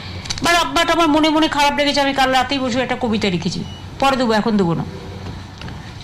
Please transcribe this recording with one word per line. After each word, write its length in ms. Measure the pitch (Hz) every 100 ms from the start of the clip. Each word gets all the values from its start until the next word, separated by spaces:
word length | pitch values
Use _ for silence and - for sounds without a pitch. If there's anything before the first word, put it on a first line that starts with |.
| - - - -
but, 340 | 302 339 294 294
but 140 | 330
আমার 160 | 330 330
মনে 220 | 302 311
মনে 180 | 302 311
খারাপ 300 | 294 285 285
লেগেছে। 240 | 285 285
আমি 120 | 277
কাল 180 | 269 262
রাতেই 280 | 262 254 277
বসে 220 | 254 247
একটা 160 | 247 247
কবিতা 280 | 240 214 208
লিখেছি, 340 | 175 180 170 - - - -
পরে 160 | 269 262
দেবো, 160 | 240
এখন 260 | 214 233 208
দেবো 160 | 170
না। 100 | 151 - - - - - - - - - - - -